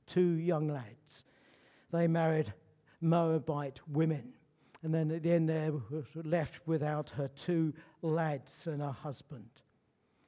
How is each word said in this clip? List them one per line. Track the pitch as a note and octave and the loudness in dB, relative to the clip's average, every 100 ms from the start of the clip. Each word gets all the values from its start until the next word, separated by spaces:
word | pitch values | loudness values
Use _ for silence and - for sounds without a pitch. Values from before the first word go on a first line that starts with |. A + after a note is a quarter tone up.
| - | -4
two | F#3 F3+ | 2 4
young | D#3+ E3+ D#3 D3+ | 2 0 0 0
lads. | C#3+ G#2+ A#2 - - - _ _ _ - _ - | -4 -8 -16 -18 -20 -20 _ _ _ -20 _ -4
They | E3+ E3+ | 2 4
married | E3 D#3+ D#3+ B2 - _ _ _ - | 4 4 2 0 -6 _ _ _ -2
Moabite | D#3+ E3+ E3 D#3+ C3 D3 C#3+ - - | 4 4 4 2 0 -4 -4 -10 -4
women. | C#3+ D#3+ D3 A#2 - _ _ _ - | 2 2 0 -6 -18 _ _ _ -8
And | D#3+ | -2
then | D#3+ D#3 | 0 0
at | E3 | 0
the | E3 | 2
end | E3+ D#3+ | 4 4
there | D#3 D#3 | 2 0
was | D3+ G#2+ D3+ C3 | -4 -4 -8 -8
left | D#3+ D#3 E3 C#3+ - | -8 -2 0 -2 -6
without | D#3+ D#3+ D3+ D3+ D3+ | -2 0 0 -2 -4
her | - C#3 | -4 -6
two | - - E3+ D#3+ - - - | -4 0 2 2 -2 -16 -6
lads | E3 D#3+ D#3+ C#3+ - - E3+ | -2 0 0 -2 -8 -10 -6
and | D3 | -4
her | C#3+ | -6
husband. | B2 D3+ C3 - B2+ A2+ - _ _ _ _ _ _ | -6 -8 -10 -14 -16 -16 -20 _ _ _ _ _ _